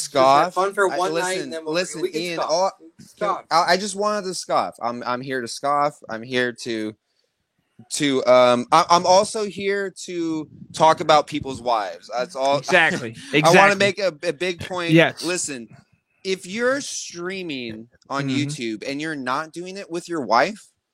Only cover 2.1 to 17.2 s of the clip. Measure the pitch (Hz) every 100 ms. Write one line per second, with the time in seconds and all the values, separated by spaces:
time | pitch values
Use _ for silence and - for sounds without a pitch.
2.1 | 156 175 165 135 160 185 - 160 - -
3.1 | - 208 175 - 160 165 180 202 190 208
4.1 | 208 185 175 - 156 98 - 117 120 113
5.1 | 123 135 131 117 - 139 143 147 147 -
6.1 | 110 120 127 123 117 127 113 107 107 _
7.1 | _ _ _ _ _ _ _ - - 147
8.1 | 131 120 127 123 120 123 160 170 175 175
9.1 | 185 208 226 208 175 196 202 196 180 -
10.1 | 180 165 160 151 - - - 160 156 160
11.1 | 151 139 147 135 127 120 113 98 87 -
12.1 | 113 123 135 135 143 143 180 247 180 117
13.1 | 117 - 143 156 180 196 196 202 190 196
14.1 | 151 170 143 180 175 - 180 170 165 151
15.1 | - 156 180 151 135 113 - _ _ _
16.1 | _ 190 190 180 208 240 277 - - -
17.1 | 170